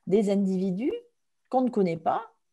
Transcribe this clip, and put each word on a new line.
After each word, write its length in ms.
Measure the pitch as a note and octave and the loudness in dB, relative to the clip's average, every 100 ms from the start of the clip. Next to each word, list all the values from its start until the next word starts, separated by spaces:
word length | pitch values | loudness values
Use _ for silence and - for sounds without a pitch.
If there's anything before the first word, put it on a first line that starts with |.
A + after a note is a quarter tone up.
| - | 0
des 240 | G3+ G#3 | 2 4
individus 600 | G3 G3 F#3 F#3+ F3+ D4 A#4+ - _ _ _ _ | 2 0 0 -2 -2 -4 -6 -10 _ _ _ _
qu'on 120 | B3+ | 0
ne 80 | B3+ | 0
connaît 260 | A3 F#3 E3 | 2 0 0
pas 260 | - D3 - _ _ | -2 -2 -6 _ _